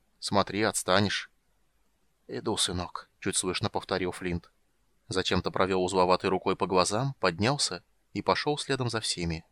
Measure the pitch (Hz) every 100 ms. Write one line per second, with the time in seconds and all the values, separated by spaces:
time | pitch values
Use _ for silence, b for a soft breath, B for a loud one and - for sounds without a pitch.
0 | _ _ - 98 95 98 107 - - 92
1 | 101 - - _ _ _ _ _ _ _
2 | _ _ - 120 113 98 - 90 87 -
3 | - _ 104 - 95 87 107 95 - 95
4 | 90 - 92 85 - _ _ _ _ _
5 | - 92 92 92 92 85 95 95 92 95
6 | 90 90 95 92 - 95 92 92 87 104
7 | 139 135 92 82 107 143 - 90 _ _
8 | _ 101 101 92 - 147 - 135 123 113
9 | - - 85 80 -